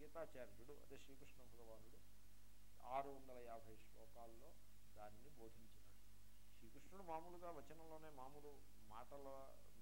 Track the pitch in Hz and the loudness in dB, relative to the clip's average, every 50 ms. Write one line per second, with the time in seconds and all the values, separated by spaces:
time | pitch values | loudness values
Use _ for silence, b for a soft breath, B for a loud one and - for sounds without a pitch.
0 | 147 147 - 165 156 147 - 131 120 110 104 101 113 135 147 - - - 139 131 | -2 -2 0 0 0 0 0 0 0 0 0 -2 -2 -2 -2 -2 -2 -2 -2 -2
1 | - 143 139 135 - - - 135 127 110 110 117 117 110 110 113 113 113 - - | -2 -2 -2 -2 -2 -2 -2 -2 -2 -2 -2 -2 -2 -2 -2 -2 -2 -2 -2 -2
2 | - - - - - - - - - - - - - - - - - 120 127 135 | -2 -2 -2 -2 -2 -2 -2 -2 -2 -2 -2 -2 -2 -2 -2 0 4 6 8 8
3 | 139 139 139 139 131 131 127 123 120 117 113 117 110 107 110 110 107 - - 117 | 8 6 2 0 0 0 -2 0 0 0 0 0 0 0 0 0 0 -2 -2 -2
4 | 113 113 - 117 117 117 117 120 123 120 - - - - - - - - - 107 | -2 -2 -2 -2 -2 -2 -2 -2 -2 -2 -2 -2 -2 -2 -2 -2 -2 -2 0 0
5 | 107 107 104 110 120 - 98 - 113 110 110 113 113 110 - - - - - - | 0 0 0 -2 -2 -2 0 0 0 0 0 0 0 0 0 0 0 0 0 0
6 | - - - - - - - - - - - - 117 113 123 139 139 147 185 196 | 0 0 0 0 0 0 0 0 0 0 0 0 -2 0 0 0 0 0 0 2
7 | 196 170 160 160 165 175 175 175 170 170 170 147 135 - 151 160 160 160 160 156 | 4 6 6 6 4 2 0 0 2 2 2 2 0 0 0 0 0 0 0 0
8 | 156 156 143 131 127 135 147 147 143 147 147 - - - - - - 104 104 113 | 0 0 0 0 0 0 0 -2 -2 -2 -2 -2 -2 -2 -2 -2 -2 0 0 0
9 | 127 - 143 143 139 135 135 135 135 135 - - - - - 117 | 0 0 0 0 0 0 0 0 0 -2 -2 -2 -2 -2 -2 -2